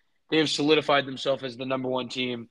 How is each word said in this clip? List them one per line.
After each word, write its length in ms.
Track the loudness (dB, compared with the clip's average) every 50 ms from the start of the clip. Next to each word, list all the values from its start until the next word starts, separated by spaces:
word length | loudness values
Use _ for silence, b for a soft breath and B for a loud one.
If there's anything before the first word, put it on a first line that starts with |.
| _ _ _ _ _ 0
they 80 | 2
have 120 | 2 2 2
solidified 560 | 2 2 4 4 4 4 4 4 2 2 2
themselves 380 | 0 -6 -4 -2 -2 -2 -2 -4
as 140 | -8 -8
the 80 | -8 -4
number 240 | -4 -2 -2 -2 -2
one 180 | -2 -2 -4
team, 400 | -4 -4 -4 -4 -4 -4 -6 -10 -14